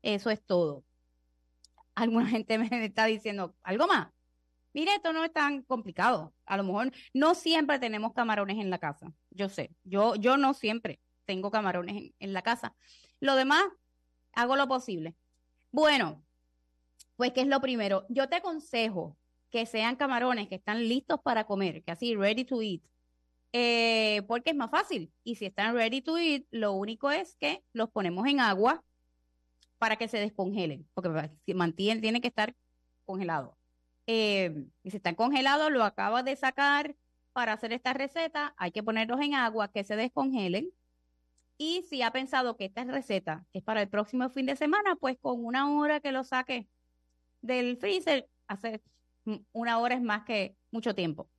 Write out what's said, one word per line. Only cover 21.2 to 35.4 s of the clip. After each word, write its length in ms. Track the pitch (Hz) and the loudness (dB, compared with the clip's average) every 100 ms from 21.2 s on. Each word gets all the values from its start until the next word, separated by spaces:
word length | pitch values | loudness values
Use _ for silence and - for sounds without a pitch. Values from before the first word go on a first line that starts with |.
para 240 | - 220 214 | 0 0 0
comer, 380 | 196 190 156 | 0 0 -2
que 80 | - | -10
así, 240 | 170 240 214 | -6 -2 2
ready 300 | 196 220 247 | 2 2 -2
to 160 | 247 | -2
eat, 200 | 220 170 _ _ _ _ _ _ _ | -2 -6 _ _ _ _ _ _ _
eh, 680 | 240 240 233 226 226 220 208 202 | 0 2 4 4 4 2 0 -2
porque 240 | 240 311 | -2 0
es 40 | 294 | -2
más 140 | 226 | 0
fácil. 420 | 311 - 277 165 _ | 0 0 -4 -6 _
Y 120 | - 226 | -10 -8
si 120 | 196 | -6
están 260 | - 214 | -2 0
ready 280 | 240 226 262 | 2 2 0
to 160 | 262 330 | -2 0
eat, 260 | 330 285 - | 2 0 -2
lo 220 | 226 208 | -2 0
único 360 | 190 208 226 277 | 0 -4 -2 -2
es 260 | 311 359 _ | 0 -4 _
que 280 | 294 359 _ | -4 -4 _
los 160 | 233 226 | -4 -2
ponemos 380 | 220 185 180 247 | 0 -2 0 0
en 120 | 285 | 4
agua 440 | 226 190 226 320 _ _ _ _ _ _ _ _ _ _ | 2 4 2 2 _ _ _ _ _ _ _ _ _ _
para 160 | 226 214 | 0 0
que 120 | 226 | -2
se 120 | 226 | -2
descongelen, 680 | 208 208 185 202 160 139 156 | -2 -2 -4 -2 -4 -4 -10
porque 380 | - 180 156 151 - - | -4 -2 -2 -4 -10 -6
se 80 | 180 | 0
mantienen, 460 | 170 165 196 220 | 0 0 -2 0
tienen 200 | 220 233 | 0 -2
que 60 | 240 | -2
estar 280 | 233 214 - _ _ _ _ - | -2 -4 -4 _ _ _ _ -10
congelados. 500 | 190 180 156 127 _ _ _ _ _ - | -6 -2 -4 -4 _ _ _ _ _ -4
Eh, 540 | 226 214 196 180 151 131 _ | 0 2 2 0 -4 -12 _
y 60 | 190 | -12
si 80 | 190 | -6
están 160 | 175 | -4
congelados, 580 | 170 240 277 | 0 2 4